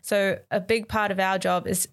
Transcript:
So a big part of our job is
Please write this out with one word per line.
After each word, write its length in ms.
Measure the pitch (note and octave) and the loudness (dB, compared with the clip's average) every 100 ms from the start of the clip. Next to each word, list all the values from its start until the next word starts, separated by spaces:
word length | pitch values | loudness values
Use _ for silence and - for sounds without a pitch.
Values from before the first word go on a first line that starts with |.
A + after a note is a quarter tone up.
So 380 | - G3+ G3 - - | -2 0 2 -2 -2
a 100 | G3 | -4
big 280 | F#3+ A3+ A3 | 0 -2 0
part 220 | A3 G#3 | -2 0
of 80 | F#3+ | 0
our 200 | F#3+ F#3+ | 0 0
job 280 | F#3 F3+ F3 | 0 0 0
is 220 | F#3 - | -2 -2